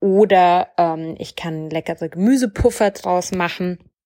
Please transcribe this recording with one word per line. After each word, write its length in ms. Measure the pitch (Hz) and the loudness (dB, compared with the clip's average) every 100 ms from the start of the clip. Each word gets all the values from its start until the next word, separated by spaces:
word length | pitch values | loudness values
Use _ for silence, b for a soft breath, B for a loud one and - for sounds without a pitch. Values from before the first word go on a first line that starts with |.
Oder, 680 | 196 190 208 190 180 175 - - | 0 4 6 6 6 4 0 -2
ähm, 360 | 170 160 160 - | -2 -2 -8 -12
ich 180 | - - | -14 -10
kann 340 | 170 160 156 | -8 -8 -6
leckere 380 | 160 160 165 160 | -6 -6 -8 -8
Gemüsepuffer 840 | 170 208 269 247 - 240 - 208 | -2 2 2 0 0 -2 2 -2
draus 420 | 202 - 180 180 | -2 -2 -2 -2
machen. 460 | 185 175 - 180 175 _ _ | -4 -4 -4 -8 -8 _ _